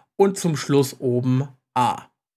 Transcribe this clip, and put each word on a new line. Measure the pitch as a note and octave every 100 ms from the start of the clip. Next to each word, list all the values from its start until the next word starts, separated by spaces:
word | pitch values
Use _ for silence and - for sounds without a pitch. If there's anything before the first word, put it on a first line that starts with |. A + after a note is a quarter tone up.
| _ -
und | G3 G3
zum | F3 D3
Schluss | - C#3+ C3+ -
oben | C3 A#2+ B2+ B2+ C#3 - _
A. | B2 A#2+ - - _ _